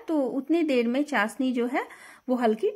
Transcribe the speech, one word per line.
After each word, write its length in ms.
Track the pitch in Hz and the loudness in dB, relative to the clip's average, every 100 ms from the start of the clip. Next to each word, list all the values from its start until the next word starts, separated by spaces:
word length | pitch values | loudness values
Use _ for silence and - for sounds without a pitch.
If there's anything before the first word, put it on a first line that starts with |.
| - | -2
तो 120 | 311 | 0
उतनी 420 | 254 262 262 339 | 0 -2 0 2
देर 240 | 320 254 233 | 4 2 2
में 140 | 262 | 0
चाशनी 480 | 294 240 214 - 262 | 0 0 0 -2 -2
जो 120 | 240 240 | 0 -2
है 200 | 311 494 - - - - | -2 -6 -12 -20 -14 -4
वो 60 | 254 | 0
हल्की 340 | 233 220 415 | 2 2 -2